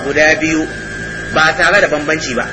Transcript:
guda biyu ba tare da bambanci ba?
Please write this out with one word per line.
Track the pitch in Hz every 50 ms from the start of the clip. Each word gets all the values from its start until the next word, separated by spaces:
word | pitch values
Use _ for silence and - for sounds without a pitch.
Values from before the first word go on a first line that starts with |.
| 135
guda | 139 139 147 156 156 156
biyu | 156 156 160 160 156 156 - - - - - - - - - - - - -
ba | - 156 156 160 160
tare | 175 170 170 190 202
da | 190 156
bambanci | 151 147 147 156 156 156 - 139 123
ba? | 117 117 -